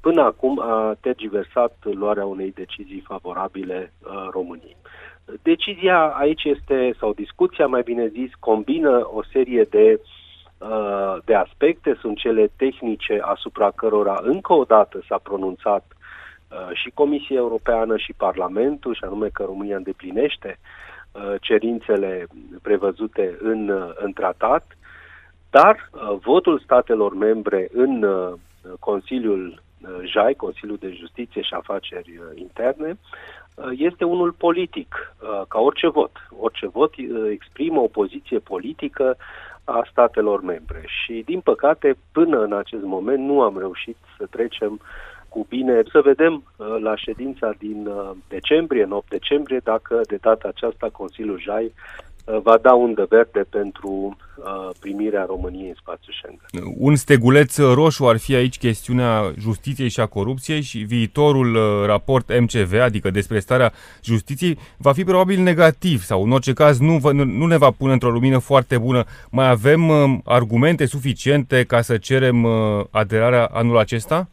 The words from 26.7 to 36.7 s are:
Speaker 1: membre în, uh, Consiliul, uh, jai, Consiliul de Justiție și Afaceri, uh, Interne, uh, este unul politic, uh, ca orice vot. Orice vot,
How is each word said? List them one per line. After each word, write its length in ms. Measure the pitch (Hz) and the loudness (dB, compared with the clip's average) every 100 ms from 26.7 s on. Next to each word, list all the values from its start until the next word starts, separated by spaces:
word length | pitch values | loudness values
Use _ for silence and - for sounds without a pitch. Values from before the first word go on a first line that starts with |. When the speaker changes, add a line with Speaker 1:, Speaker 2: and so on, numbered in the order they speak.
| 123 120 113 104 | 2 2 0 0
Speaker 1:
membre 540 | 95 104 110 104 98 92 | 0 0 0 -2 -4 -4
în, 300 | 117 131 127 | 0 0 0
uh, 300 | 104 95 92 87 _ _ 90 90 | -2 -2 -4 -10 _ _ -20 -12
Consiliul, 840 | - 101 - 131 113 98 90 82 _ _ | -6 -6 -6 -6 -4 -4 -6 -14 _ _
uh, 80 | - 92 | -18 -16
jai, 300 | 90 107 107 | -6 0 0
Consiliul 440 | - 107 - 107 104 | 0 -8 -12 -12 -12
de 160 | 95 90 | -12 -16
Justiție 440 | 85 - 120 - | -20 -16 -12 -10
și 120 | - | -10
Afaceri, 640 | 92 - 98 - 87 87 85 | -12 -10 -10 -10 -16 -18 -20
uh, 220 | 85 80 | -20 -20
Interne, 580 | 90 - 117 147 156 196 | -20 -6 -4 -4 -10 -12
uh, 720 | _ - - - - - 139 127 | _ -20 -20 -20 -20 -16 -14 -4
este 280 | 160 175 | -4 -2
unul 280 | 175 180 175 | -4 0 -2
politic, 840 | 165 170 170 175 - - - - _ | 0 -2 0 -4 -8 -12 -14 -14 _
uh, 200 | 107 101 95 | -10 -10 -6
ca 100 | 110 | 0
orice 300 | 123 - 170 | 0 2 -2
vot. 220 | 151 113 - - - | 0 -2 -4 -20 -8
Orice 280 | 110 - | -8 -6
vot, 260 | 101 | -10